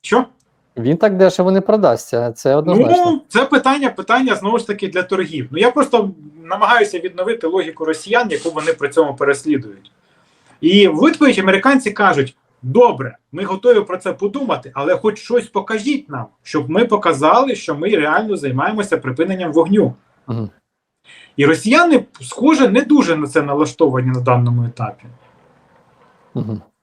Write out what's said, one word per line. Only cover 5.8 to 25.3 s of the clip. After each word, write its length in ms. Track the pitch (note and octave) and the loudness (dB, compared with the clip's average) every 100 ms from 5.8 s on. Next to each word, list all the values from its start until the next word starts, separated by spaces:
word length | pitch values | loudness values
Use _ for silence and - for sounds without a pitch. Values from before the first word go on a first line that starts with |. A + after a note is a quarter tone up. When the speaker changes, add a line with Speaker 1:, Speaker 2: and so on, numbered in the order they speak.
| C4 A#3 G3 F3+ D3+ D#3 | 2 0 0 -8 -20 -20
Speaker 1:
намагаюся 560 | E3 G3 G#3+ A#3 G3+ F3+ | -10 -2 2 2 2 -2
відновити 480 | F3 E3+ F#3 A#3 E3 | -8 -6 -6 -4 -2
логіку 380 | F3+ D#3+ D#3+ D#3+ | -2 -4 -6 -6
росіян, 440 | D#3 G3 A#3 A#3 | -6 -2 -2 -2
яку 180 | C#3+ E3 | -4 -6
вони 240 | D#3 D#3 | -4 -4
при 160 | D#3+ C#3 | -4 -2
цьому 240 | E3 D3 B2+ | 0 0 0
переслідують. 760 | C#3 C3+ D#3 C#3 G#2+ F#2+ _ _ _ _ _ _ _ _ | -2 -2 -2 -4 -4 -20 _ _ _ _ _ _ _ _
І 260 | D#3+ G3+ F#3+ | 2 4 4
в 60 | D#3 | 4
відповідь 400 | D4 - C#4+ A#3 | 2 4 2 2
американці 520 | F#3+ G3 C4 C4+ G#3+ | 2 2 2 2 -2
кажуть: 440 | G3+ G3+ C#3 C3 _ _ _ | 0 2 2 -2 _ _ _
"Добре, 540 | B2 F#3 A#3+ B2+ A#2 - _ | -2 4 4 2 -10 -12 _
ми 120 | D#3 | -10
готові 380 | G3 F#3+ B3 A3 | -8 -2 2 2
про 160 | G3 F3+ | 2 -6
це 160 | F#3+ | -6
подумати, 580 | - G3+ C#4 B3+ C#3+ C3 | -4 -6 -6 -4 -6 -6
але 220 | C#3 D3 F3+ | -6 -2 0
хоч 220 | G#3+ G#3 | -2 -4
щось 280 | - A#3+ A#3 | -4 -4 -2
покажіть 640 | G3+ G3 A3 A3+ C#4 - | -8 -4 -4 -2 -4 -6
нам, 160 | C3 A2+ _ | -12 -12 _
щоб 260 | - D3+ C3 | -6 -6 -2
ми 160 | F3 A#3+ | 0 2
показали, 680 | G3+ E3+ C#3 D#3 G#3+ C#4 G#3+ | 2 0 2 2 2 2 -4
що 200 | - D3 | -6 -6
ми 140 | F3+ | -2
реально 460 | G3 D3+ E3+ A3 F#3 | 0 0 -2 -2 -6
займаємося 600 | C#3 B2+ E3+ G#3+ G3 E3+ | -4 -4 -4 -4 -4 -4
припиненням 540 | - B2+ F#3 F#3 F3 | -4 -4 -4 -4 0
вогню". 400 | D3+ E3 G3+ C3 - _ _ - | 0 2 2 0 -4 _ _ -10
Speaker 2:
Мгм. 220 | A#2 G#2+ _ _ _ _ _ _ - - - | -8 -8 _ _ _ _ _ _ -20 -14 0
Speaker 1:
І 80 | D3 | 2
росіяни, 580 | D#3+ G#3 D4 F4 C#4+ - - | 2 2 4 4 2 0 -18
схоже, 480 | - - C#4 D4+ B3 | -16 0 2 4 4
не 120 | A3 | 2
дуже 340 | - D4 F3 D#3+ | 2 2 2 -2
на 120 | D3 | 0
це 140 | D#3+ | -2
налаштовані 680 | C#3+ C#3 D3 - D#3 B2+ B2+ | -2 -2 -2 0 0 2 -2
на 80 | B2+ | -2
даному 440 | B2 B2 A#2+ A#2+ | 0 2 2 0
етапі. 400 | A#2 - G#2+ - - - _ | -2 -6 -10 -10 -20 -20 _